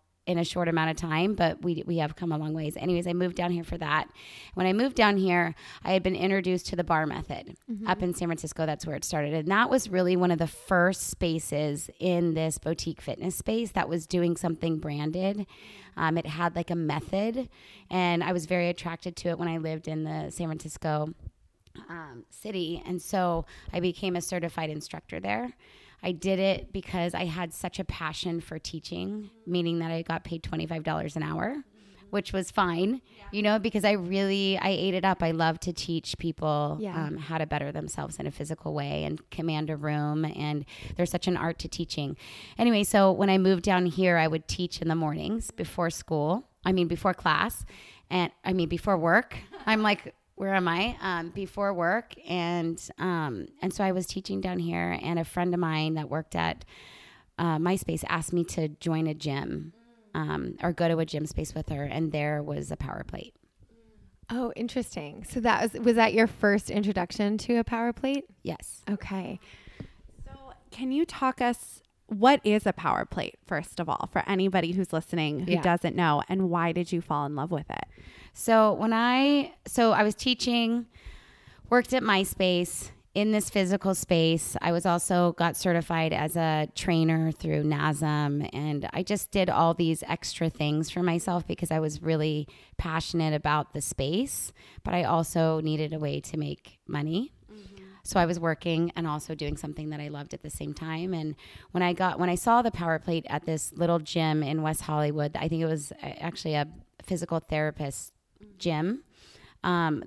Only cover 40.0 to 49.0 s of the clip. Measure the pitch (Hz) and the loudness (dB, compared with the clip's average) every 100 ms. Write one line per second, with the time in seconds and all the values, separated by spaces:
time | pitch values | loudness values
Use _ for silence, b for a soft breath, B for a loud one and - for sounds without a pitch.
40 | 147 151 156 - 147 147 139 B B B | 0 0 -2 -2 -4 -4 -6 B B B
41 | 175 175 190 180 165 165 - - 165 - | -2 0 0 0 -2 -4 -6 -6 -6 -4
42 | 143 143 B B B B 240 208 202 208 | -4 -6 B B B B 4 4 6 8
43 | 190 - 196 190 185 180 202 180 180 170 | 8 6 6 6 6 4 4 4 4 4
44 | 185 170 160 160 - - 180 - 165 165 | 4 6 4 2 -4 -4 -4 -2 0 0
45 | 156 156 151 220 - - 160 - 170 - | 0 -2 -2 -4 -6 -8 -6 0 -2 -2
46 | - 156 147 208 - _ 190 185 175 175 | -2 0 2 0 -4 _ 0 2 2 2
47 | 196 180 170 156 170 - - B B B | 0 2 2 2 2 -2 -10 B B B
48 | B 180 170 - - 185 160 170 - 180 | B 0 0 -4 -2 0 0 0 2 4